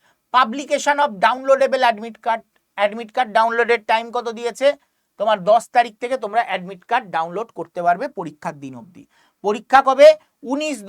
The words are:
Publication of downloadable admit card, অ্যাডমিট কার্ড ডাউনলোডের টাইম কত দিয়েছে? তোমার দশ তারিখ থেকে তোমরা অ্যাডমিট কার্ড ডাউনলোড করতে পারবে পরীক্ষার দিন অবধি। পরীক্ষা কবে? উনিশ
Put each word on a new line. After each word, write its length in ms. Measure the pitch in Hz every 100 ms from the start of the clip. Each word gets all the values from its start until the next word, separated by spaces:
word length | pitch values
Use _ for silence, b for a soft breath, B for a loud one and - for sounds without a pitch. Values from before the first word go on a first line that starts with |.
| _ _ _
Publication 640 | 247 240 269 285 277 285 294 294
of 40 | 196 220
downloadable 580 | 254 269 269 262 262 240
admit 240 | 208 226 220 233
card, 160 | 226 - _ _ -
অ্যাডমিট 320 | 208 220 226 -
কার্ড 140 | 214 220
ডাউনলোডের 440 | 226 233 226 233 220
টাইম 140 | 226 233 233
কত 100 | 226 226
দিয়েছে? 280 | 240 226 269 285 _ _ _ -
তোমার 180 | 214 208 180
দশ 120 | 220 - 247
তারিখ 180 | 240 -
থেকে 140 | 247 254
তোমরা 180 | 214 226 226
অ্যাডমিট 320 | 190 180 185 -
কার্ড 160 | 240 202 165
ডাউনলোড 340 | 170 180 226 -
করতে 220 | 165 180 175
পারবে 200 | 175 277 -
পরীক্ষার 380 | 160 151 170 147
দিন 100 | 139 127
অবধি। 220 | 113 - - _ _ _ 196
পরীক্ষা 340 | 233 - 269 262
কবে? 200 | 262 302 311 _ _ 226
উনিশ 260 | 277 311 240